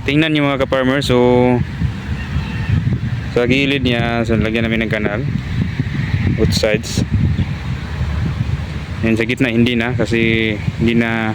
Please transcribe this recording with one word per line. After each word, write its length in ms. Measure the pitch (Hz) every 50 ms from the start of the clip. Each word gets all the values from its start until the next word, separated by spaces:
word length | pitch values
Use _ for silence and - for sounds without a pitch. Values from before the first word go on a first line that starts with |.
| -
tingnan 320 | 135 139 147 160 160 156
nyo 160 | 151 147 143
mga 160 | 139 131 135 127
ka-farmers, 400 | 135 135 131 127 131 143 139 -
so 100 | 127 123 123 123 123 123 123 123 123 123 131 - - - - - - - - - - - - - - - - - - - - - - - - - - - - - - - - -
sa 160 | - 120 120 123
gilid 400 | 127 135 139 135 139 139 127 127
niya, 400 | 120 117 117 117 117 117 117 110
so 80 | 113
lagyan 320 | 107 107 110 110 117 113 113
namin 160 | 113 113 113
ng 80 | 107
kanal, 320 | 107 107 107 101 104 110 139 147 - - - - - - - - - - - - - - - - - - - - -
both 160 | - 107 104
sides. 560 | - - - 110 107 110 113 - - - - - - - - - - - - - - - - - - - - - - - - - - - - - - - - - - - - - - - - - - -
Ayan, 140 | - 113 113
sa 80 | 107 113
gitna 240 | 113 127 - 135 123
hindi 320 | 113 117 120 123 123 117
na 160 | 113 120 123
kasi 580 | 113 113 104 113 117 113 113 113 113 110 110 107 104 - - - -
hindi 220 | 113 113 117 117
na 320 | 117 113 113 113 113 110 107